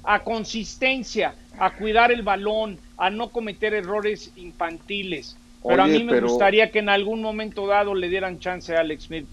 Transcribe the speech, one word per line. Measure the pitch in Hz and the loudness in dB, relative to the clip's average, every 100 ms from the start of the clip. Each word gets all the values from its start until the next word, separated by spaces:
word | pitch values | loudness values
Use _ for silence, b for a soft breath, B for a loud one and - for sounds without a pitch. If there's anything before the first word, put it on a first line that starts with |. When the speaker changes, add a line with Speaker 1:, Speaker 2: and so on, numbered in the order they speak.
Speaker 1:
A | - 208 | 0 0
consistencia, | - 226 214 226 196 - 262 262 226 214 156 - - - | 0 -6 -6 -8 -10 -4 -2 -2 -4 -4 -4 -6 -16 -4
a | 190 - | -4 -2
cuidar | 214 220 240 | 0 4 4
el | 240 | 4
balón, | 208 196 202 220 220 185 - - | 0 -2 -2 -2 -4 -8 -16 -4
a | 185 | -2
no | 208 233 | -2 -6
cometer | 240 220 175 208 | -6 -8 -4 -2
errores | 208 180 208 208 208 - 190 | -2 -2 -4 -2 -4 -10 -18
infantiles. | 175 - 170 165 - 202 190 151 - - - - | -18 -8 -6 -6 -8 -8 -6 -8 -10 -20 -20 -8
Pero | 123 123 | 2 4
Speaker 2:
Oye, | - 156 | 6 4
Speaker 1:
a | |
mí | |
me | 233 | 4
Speaker 2:
pero | 131 240 | 2 4
Speaker 1:
gustaría | - 196 208 220 | 4 4 6 4
que | 214 | 2
en | 208 | 2
algún | 202 202 226 | 2 0 -2
momento | 220 214 214 208 196 | -4 -6 -6 -6 2
dado | 202 202 | 2 2
le | 196 175 | 0 -2
dieran | 190 190 175 | -2 -4 -6
chance | 185 180 - 165 | -8 -8 -2 0
a | |
Alex | 160 151 | 0 -4
Smith | - 160 135 | -10 -12 -8